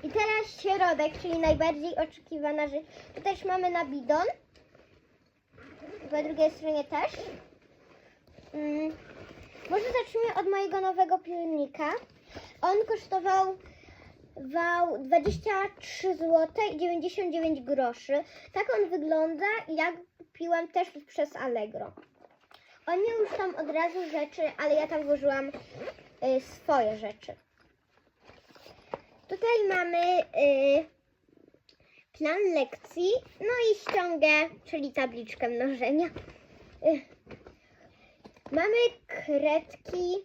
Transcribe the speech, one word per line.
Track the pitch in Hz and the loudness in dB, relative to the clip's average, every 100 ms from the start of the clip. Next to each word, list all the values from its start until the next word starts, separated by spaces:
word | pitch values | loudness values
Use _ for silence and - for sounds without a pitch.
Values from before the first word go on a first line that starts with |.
I | 311 | -2
teraz | 427 427 427 440 - | 0 2 0 -2 -4
środek, | 392 392 370 302 302 - | -2 2 4 4 0 -2
czyli | 359 330 | -4 0
najbardziej | 320 - 320 294 320 - | 2 4 2 0 -4 -2
oczekiwana | 320 - - 320 294 302 294 | -4 -6 -12 -6 -4 -2 -2
rzecz. | 277 311 - - - | -4 -8 -20 -18 -6
Tutaj | - | -4
już | 381 381 | -2 -2
mamy | 370 359 | 0 0
na | 349 302 | 0 -2
bidon. | 277 233 302 392 719 _ - _ _ _ _ _ _ _ _ _ - 277 294 311 415 294 | -6 0 2 2 -4 _ -20 _ _ _ _ _ _ _ _ _ -20 -20 -20 -16 -14 -6
Po | 294 | -4
drugiej | 302 311 311 | -2 2 2
stronie | 311 311 302 | 2 -2 -2
też. | 285 302 349 - 403 - - _ _ _ _ - - _ _ - - | -2 -2 -4 -6 -12 -14 -20 _ _ _ _ -20 -20 _ _ -20 -12
Mm, | 294 302 294 311 311 - - - - - - - | -6 -4 -2 -4 -6 -16 -20 -20 -20 -20 -20 -2
może | 381 | -2
zacznijmy | 466 480 - 453 466 - | 0 -2 -2 -2 0 0
od | 339 | 0
mojego | 392 392 392 | 0 0 0
nowego | 381 359 359 370 | -2 2 2 2
piórnika. | 330 349 330 311 285 - 302 415 - - - - - - | -2 -6 -2 -2 -4 -4 -4 -4 -8 -20 -20 -20 -18 -2
On | 349 392 453 | 2 2 2
kosztował | 440 - 381 359 381 381 381 - - - - - - - - | -2 -2 -2 2 2 2 -2 -12 -20 -20 -20 -20 -20 -20 -14
wał | 269 311 339 349 349 302 | -6 -2 0 2 2 0
dwadzieścia | 269 330 294 403 440 392 392 - | 4 4 4 -2 -2 0 -2 -6
trzy | - - 370 330 | -14 -4 -2 0
złote | 330 330 320 - 415 | 4 4 4 0 -2
i | 311 | 0
dziewięćdziesiąt | 349 339 330 392 370 | -2 0 -4 -4 -2
dziewięć | 320 320 302 | 0 0 -2
groszy. | 247 277 254 240 - 277 320 - - | -2 0 0 -2 -2 -2 -2 -14 -10
Tak | 381 427 466 | -4 0 2
on | 381 | 2
wygląda | 349 302 311 320 320 392 440 - | 0 0 2 2 0 -2 -2 -2
i | 320 | -2
ja | 330 339 - _ | -2 -2 -16 _
kupiłam | - - 339 339 339 | -20 -10 -2 0 0
też | 359 359 294 - | -2 -2 -4 -12
przez | - 294 - | -4 -4 -2
Allegro. | 269 233 214 208 196 - - _ - _ _ - _ - - | -4 -2 -4 -8 -12 -14 -20 _ -20 _ _ -20 _ -14 -4
On | 359 | 0
miał | 427 453 | 0 2
już | 415 - | 0 0
tam | 381 - | -4 -4
od | 302 311 | -4 0
razu | 339 349 339 | 0 -2 -4
rzeczy, | 302 294 - 311 - | -4 -6 -4 -4 -2
ale | 294 294 | 2 2
ja | 302 | 2
tam | 320 | -4
włożyłam, | 285 285 277 269 277 | 0 2 2 0 -4
y, | - - - - - - _ 262 262 | -10 -16 -12 -12 -12 -20 _ 0 0
swoje | - - - 285 220 214 | -2 -14 2 2 4 -2
rzeczy. | 214 208 - - _ _ _ _ _ _ _ _ - - _ - - - _ - - _ _ | -8 -10 -16 -16 _ _ _ _ _ _ _ _ -20 -20 _ -20 -20 -20 _ -16 -16 _ _
Tutaj | 381 466 466 403 | -2 2 4 4
mamy, | 381 349 339 349 359 | 2 0 2 4 2
y, | - - 285 277 277 277 320 _ _ _ _ _ - _ _ _ _ _ _ - | 2 4 4 6 6 4 2 _ _ _ _ _ -20 _ _ _ _ _ _ -4
plan | 311 349 403 | -2 2 2
lekcji, | 320 269 - - - 359 494 - - | 2 0 -4 -14 -2 0 0 -2 -6
no | 415 494 466 | -2 2 2
i | 415 | 2
ściągę, | - 403 349 330 302 302 320 - - | 0 0 0 2 4 4 2 -6 -8
czyli | 330 277 | -6 -4
tabliczkę | 269 254 233 226 - 240 | -2 -2 -4 -12 -4 -4
mnożenia. | 240 269 262 247 294 339 | 0 -2 0 0 2 0
Y, | - - - - - - - 302 294 - - - - - _ _ _ - _ _ _ - _ - | -4 -16 -20 -20 -20 -20 0 2 2 -2 -20 -20 -20 -20 _ _ _ -20 _ _ _ -20 _ -2
mamy | 285 381 466 480 - _ | 0 2 4 2 0 _
kredki | - - 285 294 311 - - - 359 349 381 | -12 0 2 4 2 -2 -18 -8 -4 -2 -4